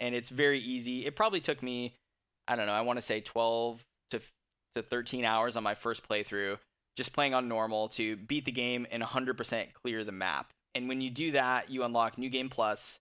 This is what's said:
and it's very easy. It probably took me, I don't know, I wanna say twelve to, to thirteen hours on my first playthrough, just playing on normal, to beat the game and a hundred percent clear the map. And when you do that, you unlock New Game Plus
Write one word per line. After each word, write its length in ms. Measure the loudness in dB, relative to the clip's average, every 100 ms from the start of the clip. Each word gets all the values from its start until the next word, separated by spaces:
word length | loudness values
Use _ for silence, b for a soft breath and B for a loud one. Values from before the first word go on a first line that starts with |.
and 140 | -2
it's 140 | -2 -2
very 300 | 4 4 4
easy. 480 | 0 -4 -4 -4 -4
It 100 | 0
probably 240 | 2 2
took 220 | 0 -2
me, 320 | -2 -4 -6 -8 _ _ _ _ -2
I 80 | 0
don't 100 | 2
know, 60 |
I 80 | 2
wanna 220 | 2 0
say 180 | 0 -2
twelve 640 | 0 2 4 4 0 -4 -14 _ _
to, 100 | -8 -8 _ _ _ _
to 80 | -6
thirteen 420 | -2 -2 -2 0
hours 300 | 2 4 2
on 80 | 0
my 140 | -2 -2
first 320 | -2 -4 -2
playthrough, 500 | -2 0 -2 -2 -4 -8 _ _ -8
just 160 | -4
playing 200 | 2 4
on 160 | 4 2
normal, 400 | 0 0 0 -2
to 260 | 0 -2 -2
beat 280 | -2 -2
the 60 | -2
game 380 | -2 0 -2 -4
and 140 | -4
a 20 | -2
hundred 300 | -2 -2 -2
percent 360 | -2 -2 -4
clear 300 | -6 -4 -2
the 100 | -4
map. 380 | -2 0 0 -4 _ _
And 140 | -6 -4
when 120 | -2
you 100 | -4
do 200 | -2 0
that, 380 | 2 4 2 0
you 140 | -2
unlock 340 | 0 2 2 0
New 100 | -2
Game 200 | -2 -2
Plus 500 | 0 0 0 -6 -14